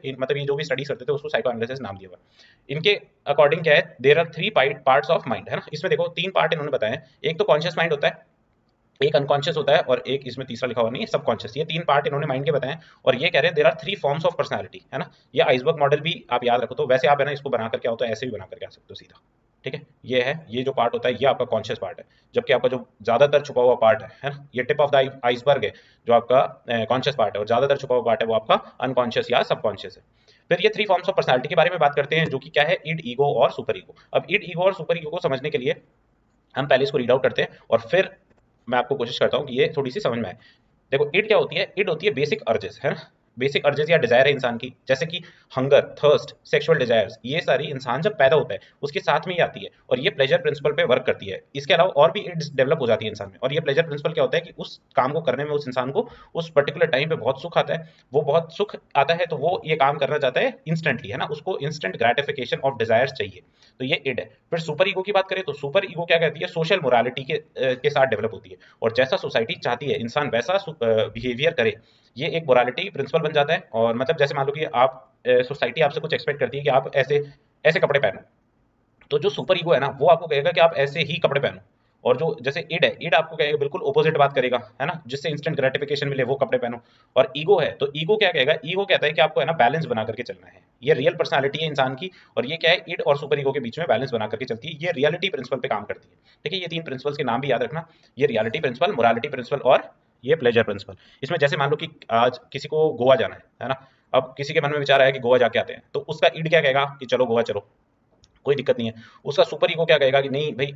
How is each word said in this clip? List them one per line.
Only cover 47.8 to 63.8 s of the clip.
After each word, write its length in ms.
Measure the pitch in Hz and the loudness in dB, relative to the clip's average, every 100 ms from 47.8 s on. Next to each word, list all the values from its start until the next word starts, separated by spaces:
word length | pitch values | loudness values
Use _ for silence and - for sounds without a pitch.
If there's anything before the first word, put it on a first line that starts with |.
| 127 131 | -6 -2
जब 160 | 208 214 | -2 4
पैदा 180 | 135 151 | 4 4
होता 180 | 117 | 2
है 60 | 95 - - | -6 -12 -10
उसके 180 | 143 190 | -8 -6
साथ 200 | 165 151 185 | -2 -2 -2
में 60 | 175 | -2
ही 40 | |
आती 200 | - - | -2 -4
है 100 | 98 _ - | -16 _ -4
और 100 | 127 | -2
ये 100 | 175 | -2
pleasure 320 | 165 135 170 | 0 2 2
principle 300 | 151 139 151 | 0 -2 -2
पे 120 | 139 | 0
work 200 | - 127 | 2 2
करती 220 | - - 101 | 0 -4 -4
है। 160 | - _ 139 | -10 _ -6
इसके 180 | 143 | 0
अलावा 160 | 170 185 | 2 4
और 220 | 143 160 | 6 4
भी 80 | 202 | 4
it's 340 | 165 170 - 131 | -6 -8 -6 0
develop 240 | 131 156 | 2 2
हो 60 | 117 | 2
जाती 180 | 110 110 | 0 -2
है 60 | |
इंसान 180 | 101 98 | -8 -12
में 100 | 95 | -6
और 100 | 131 | -4
ये 60 | 151 | -2
pleasure 240 | 156 139 | 0 0
principle 280 | 165 143 160 | 0 -2 -4
क्या 120 | 160 | 0
होता 140 | 131 - | 0 0
है 40 | |
कि 120 | - - | -4 -14
उस 220 | 196 - _ - | -14 -16 _ -2
काम 180 | 127 | 0
को 80 | 156 | 0
करने 220 | 160 127 | -2 -2
में 80 | 151 | -2
उस 160 | 147 127 | -4 -4
इंसान 240 | 127 127 | -4 -2
को 180 | 175 247 - - 165 | -2 -4 -8 -12 -8
उस 160 | 160 | -2
particular 340 | 143 143 147 165 | 0 0 0 0
time 240 | 127 160 | 2 0
पे 60 | 139 | -2
बहुत 260 | 113 135 | -2 -4
सुख 160 | 170 165 | -2 -2
आता 160 | 165 | -2
है, 160 | 160 - _ _ | -4 -8 _ _
वो 80 | 143 | -2
बहुत 360 | 143 160 165 - | 2 0 0 -6
सुख 180 | 208 - _ 143 | -6 -6 _ 0
आता 180 | 139 | 2
है 120 | 170 170 | 2 -2
तो 120 | 147 | -2
वो 240 | 160 185 156 | -2 -2 -2
ये 100 | 139 | 2
काम 220 | 139 151 | 2 2
करना 200 | 139 147 | 0 0
चाहता 240 | 135 156 | 0 0
है 180 | 254 - 156 | -2 -4 -6
instantly, 360 | 160 160 120 95 | -2 -2 -2 -4
है 120 | - | -6
ना, 80 | - | -6
उसको 320 | 143 - - | -6 -6 -4
instant 400 | 143 - 95 - | -6 -6 -6 0
ग्रेटिफिकेशन 600 | 113 123 143 127 120 - | 0 2 -2 -4 -4 -2
of 140 | 135 | -2
desires 400 | 113 113 113 123 | -2 2 2 2
चाहिए, 300 | - 98 - _ _ _ | -2 -8 -10 _ _ _
तो 60 | - | -8